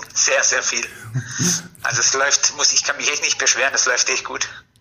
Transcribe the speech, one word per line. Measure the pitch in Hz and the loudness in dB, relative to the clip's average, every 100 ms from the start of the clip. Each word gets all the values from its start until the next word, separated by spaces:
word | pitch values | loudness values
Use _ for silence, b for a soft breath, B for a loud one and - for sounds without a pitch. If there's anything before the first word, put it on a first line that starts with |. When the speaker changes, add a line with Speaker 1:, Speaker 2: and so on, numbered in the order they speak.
| - | -8
Speaker 1:
Sehr, | - - 135 | -2 2 2
sehr | 123 123 | 2 2
viel. | - 120 117 - 113 | 0 -2 -6 -10 -8
Speaker 2:
<laughs> | 123 - - 175 - - - - | -6 -6 -2 -2 -2 -4 -6 -2
Speaker 1:
Also | 120 | 0
es | 113 | 2
läuft, | 135 139 139 - 147 | 2 2 2 2 2
muss, | 139 | 2
ich | - - | 2 0
kann | 139 | 0
mich | 127 | 0
echt | 147 156 | 0 0
nicht | 139 | 0
beschweren, | 131 120 135 117 | 2 2 2 2
es | 131 | 2
läuft | 123 - | 2 2
echt | 131 | -2
gut. | - 131 - - - _ | -4 -6 -8 -10 -20 _